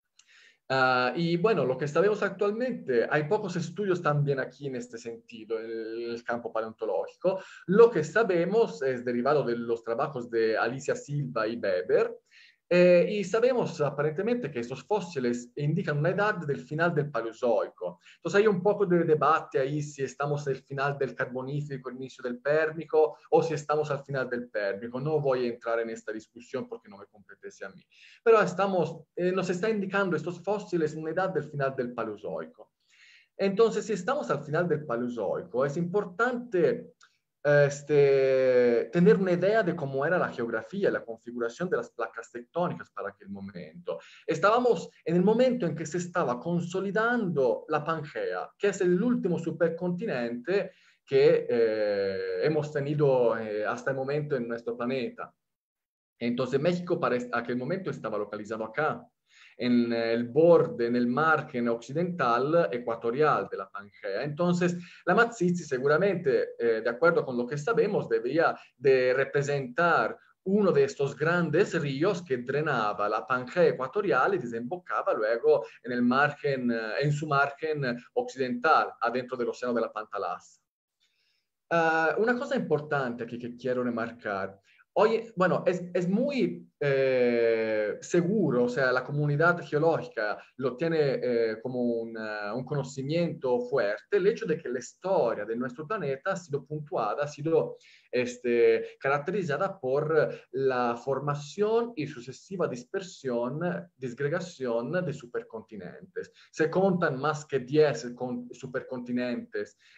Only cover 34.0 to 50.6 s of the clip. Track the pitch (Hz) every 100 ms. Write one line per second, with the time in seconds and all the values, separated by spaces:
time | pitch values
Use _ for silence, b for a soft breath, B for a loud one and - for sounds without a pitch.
34 | 226 294 - 143 - 156 180 151 - 117
35 | 123 117 92 90 90 120 143 156 175 208
36 | 196 - 240 247 - 175 143 - - _
37 | b b _ _ 147 147 143 143 - 147
38 | 139 135 135 131 131 123 123 117 - 175
39 | 185 226 185 175 185 220 180 - 139 135
40 | 147 180 127 - 117 110 110 202 160 107
41 | 113 113 120 120 117 - 180 135 117 -
42 | 113 117 113 120 123 170 175 - - -
43 | 98 - 98 101 98 92 76 - - 82
44 | B B - 156 202 233 247 196 - b
45 | - 175 190 226 254 - 170 165 156 180
46 | 175 180 143 120 170 175 - 190 196 208
47 | 226 240 190 143 127 107 - 151 151 160
48 | 147 110 95 90 - - 202 185 180 180
49 | 240 240 185 156 160 - 165 - 180 175
50 | 226 131 117 120 143 196